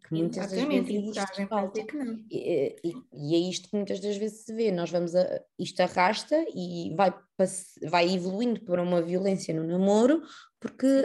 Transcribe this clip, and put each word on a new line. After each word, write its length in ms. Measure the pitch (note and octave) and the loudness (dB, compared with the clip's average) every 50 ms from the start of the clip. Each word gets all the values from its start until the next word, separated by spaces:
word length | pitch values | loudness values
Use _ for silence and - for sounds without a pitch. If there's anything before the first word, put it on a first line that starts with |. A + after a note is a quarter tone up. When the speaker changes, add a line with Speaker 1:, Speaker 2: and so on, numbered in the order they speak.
| _ | _
Speaker 1:
Que 120 | - D#3+ | -6 -2
muitas 320 | D#3+ E3 F3 - - G3 | -2 -2 -2 -2 -4 -6
das 40 | G3 F#3 A3 C4 | -4 -2 -2 0
Speaker 2:
Exatamente, 100 | D4+ C#4 B3 - - | 2 2 2 2 2
Speaker 1:
vezes 0 | |
Speaker 2:
e 80 | G#3 | -2
Speaker 1:
é 20 | G#3 | -4
isto 140 | G3+ G#3+ G#3+ | -4 -4 -4
que 0 | |
Speaker 2:
coragem 340 | G#3+ G3 F#3+ - G3 G3 | -4 -4 -4 -4 -6 -4
para 80 | G3 A3 G3+ | -2 -2 -2
Speaker 1:
falta. 80 | G3+ G3 | -2 -2
Speaker 2:
dizer 160 | - G#3+ G#3+ | -4 -6 -8
que 120 | - D4+ | -6 -8
não. 280 | D4 C4 A3+ A3+ A3 - - | -6 -6 -6 -6 -8 -12 -10
Speaker 1:
E, 440 | - - - - F3 C#3+ C#3 A#2 - - - | -8 -6 -2 0 0 0 0 -2 -4 -6 -8
e, 100 | E3+ F3 E3 - _ - | -8 -8 -8 -16 _ -14
e 220 | D3+ C#3+ D3 E3+ | -8 -4 0 0
é 140 | E3+ F3 F#3 | 0 0 0
isto 200 | F3 - - - | -4 -8 -8 -6
que 60 | - | -4
muitas 240 | G#3 G3 G3 G3 F#3+ | -4 -2 -2 -4 -4
das 180 | G3 G#3 G3+ | -4 -4 -4
vezes 280 | G3 G#3+ G#3+ G#3 - - | -4 -4 -6 -8 -10 -16
se 80 | - A3 | -10 -4
vê, 160 | A3+ A#3 G#3 | -2 0 0
nós 180 | F#3 F3 E3+ D#3+ | 0 0 -2 -2
vamos 260 | E3+ F3 F3 E3+ E3+ | -2 -2 -2 2 2
a, 260 | F3+ F#3 - - - - _ _ - | 2 2 2 -2 -6 -8 _ _ -8
isto 200 | F#3 - - - | -8 -6 0 0
arrasta 640 | F3+ F3 - F#3+ F3+ G3 A3 - - - D4+ D#4 D#4+ - - | 0 2 4 4 4 4 2 0 -2 0 0 0 0 -2 -6
e 360 | F#3 F3+ F3+ F3 E3+ E3 - D#3+ | -8 -8 -6 -6 -6 -6 -4 0
vai, 180 | E3+ G3+ F3+ - - _ _ _ | 2 2 2 2 -2 _ _ _
pass-, 400 | - F#3+ F#3 - - - - - - - | 0 0 0 0 -8 -14 -16 -14 -10 -6
vai 240 | D3+ F3 F3 F3 F3+ F#3+ | 0 2 4 4 4 2
evoluindo 480 | F3+ F3 F#3 F#3 G#3 A#3+ A#3+ A3 F#3+ | 0 -2 -2 -2 -2 0 -2 -2 -2
para 200 | - - F3 F3+ | -2 -2 0 0
uma 200 | F3 F3+ F3+ F3 | 2 2 2 2
violência 520 | E3 E3+ F3+ F#3 G3 G3 F#3+ F#3 - - D#3+ | 2 0 0 0 2 0 0 0 -2 -4 -4
no 100 | D#3+ D#3+ | -2 -2
namoro, 600 | E3 F3 F#3 F#3+ G3+ G#3 G#3+ A#3 B3+ D#4 E4 - - - - - _ _ _ | 0 0 2 4 6 6 6 6 6 4 2 0 -6 -18 -20 -20 _ _ _
porque 280 | - - - - B3+ | -14 -12 -6 0 2
Speaker 2:
Sim, 120 | C4+ C4+ C4+ | 4 4 4